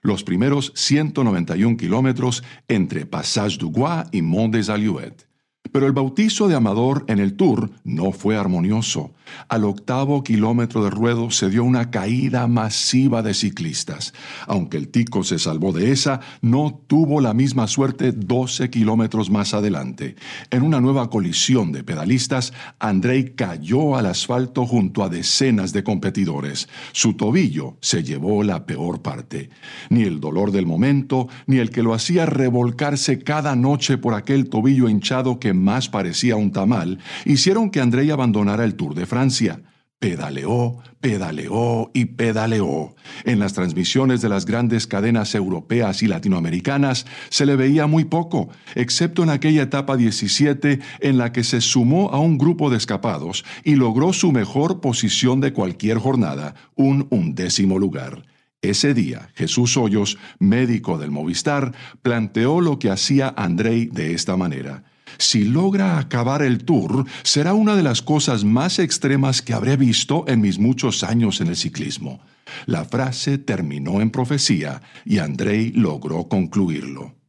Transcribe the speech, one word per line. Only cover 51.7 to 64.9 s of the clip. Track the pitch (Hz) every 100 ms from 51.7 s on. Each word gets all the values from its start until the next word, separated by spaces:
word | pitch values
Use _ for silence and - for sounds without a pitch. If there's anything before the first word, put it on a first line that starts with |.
| 135 120 156 196
a | 139
un | 160 151
grupo | 143 165 147
de | 117
escapados | - 98 117 82 80 95 - -
y | -
logró | 147 123 113 160
su | 190 180
mejor | 131 98 127 156 180
posición | 143 113 107 - 123 131
de | 135
cualquier | - 92 90 104 113
jornada, | 117 131 92 69 73 - - -
un | 135 139 139
undécimo | 117 82 71 90 - 98 92
lugar. | 98 73 65 65 - _ _ _
Ese | - 104 143
día, | 127 82 123 -
Jesús | - 85 - 120 135
Hoyos, | 113 104 101 - - -
médico | 98 113 127 113 - 85
del | 73
Movistar, | 71 78 85 - 143 131 123 - -
planteó | 127 117 110 113 117 160
lo | 175 143
que | 113
hacía | 98 - 139 135 -
Andrei | 95 87 110 117 117
de | 120 78
esta | 82 - 92
manera. | 90 69 67 67 -